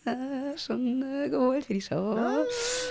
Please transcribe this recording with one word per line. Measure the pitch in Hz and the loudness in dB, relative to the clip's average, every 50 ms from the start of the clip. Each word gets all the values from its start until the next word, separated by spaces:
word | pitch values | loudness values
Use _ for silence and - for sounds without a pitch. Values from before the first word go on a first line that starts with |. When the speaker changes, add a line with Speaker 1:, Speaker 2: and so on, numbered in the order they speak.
| - | -4
Speaker 1:
äh, | 247 240 247 262 269 277 254 269 285 294 339 | -2 -2 -2 -2 -4 -4 -4 -4 -4 -6 -6
schon, | - - 220 233 254 247 240 262 269 | -4 -2 -2 0 2 2 2 0 0
äh, | 269 269 277 285 - | -2 -2 -2 -2 0
geholt | 285 277 254 254 262 294 277 | 2 4 4 4 4 2 0
für | - 202 | 0 -2
die | 196 | -2
Show. | 196 - - 165 190 214 220 220 | -2 0 0 0 0 2 2 2
Speaker 2:
Ah, | 233 247 262 294 311 - - - - - - - - - | 2 2 2 2 2 0 0 -2 -2 -2 -2 -2 -2 -2